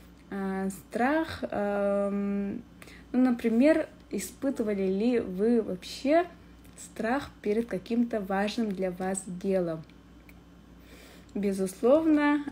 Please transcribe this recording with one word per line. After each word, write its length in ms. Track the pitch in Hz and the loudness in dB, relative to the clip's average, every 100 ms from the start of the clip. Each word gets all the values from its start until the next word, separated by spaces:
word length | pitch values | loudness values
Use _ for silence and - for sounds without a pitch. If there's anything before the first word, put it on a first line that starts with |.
| - - - | -20 -20 -12
А, 360 | 196 196 190 196 | -6 -4 -4 -4
страх, 760 | - - 226 247 311 320 - - | -6 -8 -2 0 0 -2 -6 -6
эм, 1120 | 202 202 202 202 202 202 202 202 202 202 233 - - - - - | -4 -2 0 0 0 0 -2 -2 -2 -4 -6 -12 -20 -20 -20 -4
ну, 100 | 240 | 2
например, 640 | 254 240 233 226 294 320 - - - | 2 2 2 4 6 4 0 -8 -10
испытывали 720 | 202 - - 277 262 214 202 | -8 -8 -6 -4 -2 -2 0
ли 380 | 190 190 233 240 | 0 0 2 0
вы 420 | - 185 220 240 | -2 -2 2 2
вообще 640 | 214 185 - - 269 330 349 - - - - - | 2 -4 -10 -4 2 4 2 -6 -20 -20 -20 -20
страх 540 | - - 220 269 - - | -16 -6 -2 -2 -4 -8
перед 260 | 208 214 233 | -2 0 0
каким-то 540 | 185 - 233 233 220 | -4 -2 0 0 0
важным 520 | 190 196 208 226 220 | -2 0 0 -2 -2
для 180 | 185 185 | -2 -4
вас 320 | 180 185 196 - | -4 -4 -6 -6
делом? 580 | 180 196 190 170 160 - - - - - - - - - - - - - - - | -6 0 0 0 -4 -10 -20 -20 -20 -20 -20 -20 -20 -20 -20 -20 -20 -20 -20 -12
Безусловно, 1120 | 208 202 196 190 - 233 302 320 302 294 294 285 | -4 -2 0 -4 0 6 6 6 4 4 2 -2